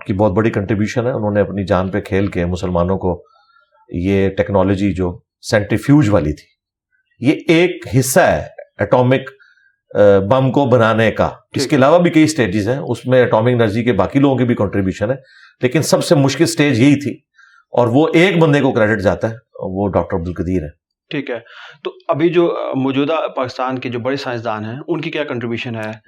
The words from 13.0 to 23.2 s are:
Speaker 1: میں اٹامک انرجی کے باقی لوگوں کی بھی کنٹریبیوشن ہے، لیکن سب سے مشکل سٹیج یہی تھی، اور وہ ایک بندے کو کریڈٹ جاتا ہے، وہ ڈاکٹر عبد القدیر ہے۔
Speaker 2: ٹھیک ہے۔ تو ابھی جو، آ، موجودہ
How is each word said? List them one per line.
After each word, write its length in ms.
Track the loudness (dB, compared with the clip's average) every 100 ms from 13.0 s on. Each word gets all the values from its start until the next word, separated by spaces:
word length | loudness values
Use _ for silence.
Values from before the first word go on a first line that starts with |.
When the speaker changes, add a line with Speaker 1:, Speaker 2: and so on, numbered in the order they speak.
| 0
Speaker 1:
میں 160 | 2
اٹامک 260 | 4 2 2
انرجی 360 | 2 0 0
کے 80 | 0
باقی 260 | 0 0 2
لوگوں 180 | 2 2
کی 80 |
بھی 100 | 0
کنٹریبیوشن 560 | 0 -2 -2 -2 -2 -4
ہے، 60 | -4 -10 _ -20 _
لیکن 200 | -2 0
سب 220 | 0 0
سے 100 | 2
مشکل 320 | 2 2 2 0
سٹیج 340 | 2 0 4
یہی 200 | 4 4
تھی، 100 | 0 -10 _ _ _ _ _
اور 180 | 0 2
وہ 200 | 2 2
ایک 240 | 4 4 4
بندے 220 | 2 4
کو 120 | 2
کریڈٹ 300 | 2 2 2
جاتا 280 | 0 0 -4
ہے، 40 | -6 _ -14
وہ 280 | -8 -4 -2
ڈاکٹر 280 | -2 -2 -4
عبد 120 | -6
القدیر 340 | -6 -4 -4
ہے۔ 180 | -4 -12 _ _ _
Speaker 2:
ٹھیک 200 | -10 -8
ہے۔ 80 | -10 -12 -20 -20 -16
تو 80 | -14 -10 -4
ابھی 200 | 0 2
جو، 280 | 2 2 0
آ، 160 | -4
موجودہ 420 | -2 0 0 0 -2